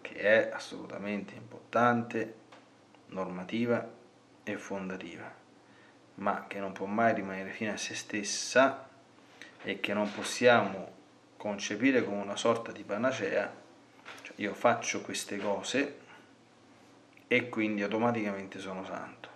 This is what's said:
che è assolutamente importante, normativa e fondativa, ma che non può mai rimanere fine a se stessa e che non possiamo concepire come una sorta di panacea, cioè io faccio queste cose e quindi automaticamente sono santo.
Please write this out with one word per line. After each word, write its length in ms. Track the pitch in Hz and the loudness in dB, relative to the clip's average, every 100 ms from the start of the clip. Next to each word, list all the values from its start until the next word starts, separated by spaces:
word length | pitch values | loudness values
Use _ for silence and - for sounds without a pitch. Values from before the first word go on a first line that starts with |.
che 140 | - | -14
è 360 | - 95 110 - | 0 6 6 6
assolutamente 800 | - - - - - 101 104 95 | -2 -8 -10 -10 -8 -4 -4 -4
importante, 1000 | - - - - 113 120 117 113 117 - - - - - - - - - | -12 -16 -18 -2 4 6 6 0 -2 -4 -8 -20 -20 -20 -20 -20 -20 -12
normativa 800 | 92 92 90 92 113 120 117 - - - - _ - | -8 -6 -6 -6 -2 2 2 0 -14 -20 -20 _ -14
e 140 | - 98 | -8 -8
fondativa, 760 | - 98 92 92 85 85 85 - - - - - - - - - | -6 -6 -6 -8 -8 -12 -14 -16 -20 -20 -20 -20 -20 -20 -20 -4
ma 300 | 101 98 - | -2 -2 -4
che 120 | 101 | -8
non 140 | 98 | -8
può 140 | 90 95 | -6 -4
mai 280 | 107 117 | 4 4
rimanere 360 | 98 98 95 95 | 4 -2 -6 -8
fine 220 | - 110 | -6 -4
a 40 | 95 | -4
se 180 | - | -6
stessa 960 | 120 - 107 101 - - 123 135 - - - - - - - - - | -8 -6 -4 -4 -4 2 6 6 4 -12 -20 -20 -20 -20 -20 -20 -12
e 180 | - 98 | -6 -4
che 120 | - | -2
non 180 | 101 104 | 0 0
possiamo 840 | - 101 - 123 117 98 92 92 - - - - - | -2 -6 4 8 8 6 -2 -10 -14 -20 -20 -20 -8
concepire 680 | 104 101 - 104 131 131 | -6 -4 -4 2 4 4
come 160 | 104 101 | 2 -2
una 160 | 101 101 | -4 0
sorta 360 | 113 113 - | 2 2 0
di 100 | 104 | -12
panacea, 680 | 98 101 123 123 - 104 101 - - - - - - - | -6 0 0 0 0 0 -2 -6 -20 -20 -20 -20 -18 -18
cioè 120 | - - | -16 -4
io 180 | 104 | -4
faccio 480 | 95 120 113 - 101 | 4 4 4 0 -4
queste 360 | - 98 - 101 | -4 -8 -6 -4
cose 600 | 104 98 92 127 143 - - - - - - - - - - - - - - | -2 -2 0 0 0 -4 -18 -20 -20 -20 -20 -20 -20 -20 -20 -20 -20 -20 2
e 220 | 123 120 | 2 2
quindi 340 | 113 107 107 | 0 0 0
automaticamente 760 | 101 110 120 113 104 98 95 92 | 0 2 2 2 -2 -4 -8 -10
sono 260 | 95 92 | -8 -8
santo. 440 | 92 90 - - - | -8 -8 -10 -14 -18